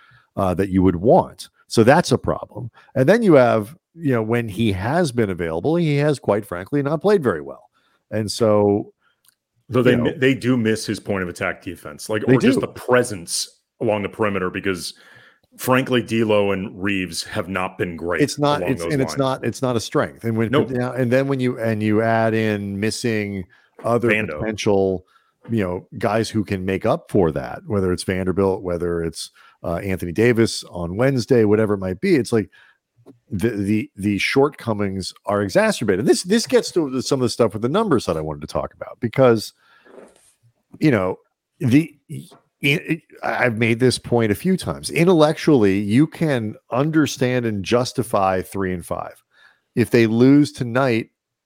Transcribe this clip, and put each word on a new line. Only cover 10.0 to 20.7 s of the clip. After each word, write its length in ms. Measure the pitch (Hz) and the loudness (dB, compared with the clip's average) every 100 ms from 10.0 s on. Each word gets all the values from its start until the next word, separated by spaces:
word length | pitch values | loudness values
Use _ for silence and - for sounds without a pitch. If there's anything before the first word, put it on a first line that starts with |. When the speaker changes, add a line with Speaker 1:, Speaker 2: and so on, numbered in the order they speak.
Speaker 2:
mi-, 140 | 117 - | 2 0
they 160 | 127 | 0
do 220 | 123 117 123 | 2 0 0
miss 300 | 110 110 - | 0 -2 -4
his 140 | 101 | -6
point 240 | - 98 | -4 -4
of 40 | 90 | -4
attack 340 | 85 95 82 | -6 -6 -6
defense, 460 | - 85 80 73 - | -12 -14 -14 -14 -6
like, 160 | 107 | -4
Speaker 1:
They 120 | 104 127 | 2 4
Speaker 2:
or 40 | |
just 180 | 220 262 | 4 2
Speaker 1:
do. 20 | |
Speaker 2:
the 120 | - | -2
presence 760 | - - 123 120 101 85 - - _ _ - | -6 0 0 0 -6 -8 -8 -8 _ _ -6
along 220 | 120 104 | -2 -2
the 60 | 98 | -4
perimeter, 420 | - 107 98 90 | -4 -2 -2 -4
because 440 | 95 92 90 78 - - - - _ _ - | -4 -4 -4 -8 -14 -20 -20 -20 _ _ -8
frankly, 460 | - 127 131 123 | 0 0 2 -2
D'Lo 500 | 101 113 110 104 101 | 0 0 2 2 2
and 280 | 95 98 107 | -2 -6 -6
Reaves 440 | 95 98 90 82 | -4 -2 -4 -8
have 240 | - 110 90 | -8 -8 -6
not 280 | 95 95 - | -4 -4 -4
been 180 | 92 82 | -8 -6
great 260 | 82 87 | -4 0
Speaker 1:
It's 160 | 143 - | -2 0
not, 220 | 143 147 | -2 0
Speaker 2:
along 120 | - | -2
Speaker 1:
it's, 100 | 131 | -4
Speaker 2:
those 100 | - | -4
Speaker 1:
and 100 | 147 | -2
it's 100 | 123 | -2
Speaker 2:
lines. 60 | 139 | -2
Speaker 1:
not, 260 | 135 131 | -2 -2
it's 180 | 117 110 | -6 -4
not 140 | 127 117 | -4 -4
a 40 | |
strength. 440 | - 151 104 - | -2 -2 -4 -4
And 120 | 117 110 | -4 -2
when, 140 | 113 | 0
Speaker 2:
Nope. 200 | 139 123 | 0 0